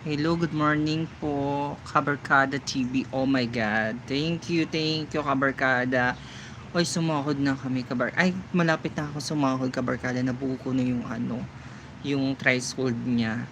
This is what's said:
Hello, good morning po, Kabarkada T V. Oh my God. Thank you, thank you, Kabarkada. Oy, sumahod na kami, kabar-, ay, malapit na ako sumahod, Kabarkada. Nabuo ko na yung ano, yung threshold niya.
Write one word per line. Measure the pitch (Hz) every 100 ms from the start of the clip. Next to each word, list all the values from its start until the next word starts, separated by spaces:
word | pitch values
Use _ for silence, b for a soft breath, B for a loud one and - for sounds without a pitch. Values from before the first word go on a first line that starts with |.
Hello, | 156 147 151 170
good | 170
morning | 156 151 151 156 156 160 -
po, | 151 143 143 143 143 147 -
Kabarkada | 151 143 143 - 143 135 135
T | - 139
V. | 123 131 113 131
Oh |
my | 135 135 120
God. | 120 110 107 110 113
Thank | 120 135 156 170 -
you, | 170 156
thank | 160 156 156 151 156
you, |
Kabarkada. | 143 139 139 131 135 127 127 127 123 123 B B B B B 175
Oy, |
sumahod | 170 - 165 151 139 143
na | 139 135
kami, | 135 127 120
kabar-, | 123 123 -
ay, | 180 185 -
malapit | 180 165 160 160 -
na | 147
ako | 147
sumahod, | 143 156 139 131 131
Kabarkada. | 127 127 127 131 123
Nabuo | 127 123 135 127
ko | 135 131
na |
yung | 127 123 110
ano, | 117 123 120 - - B B B -
yung | 143 139 135 135
threshold | 135 127 123 - 131 117 120
niya. | 120 113 110 127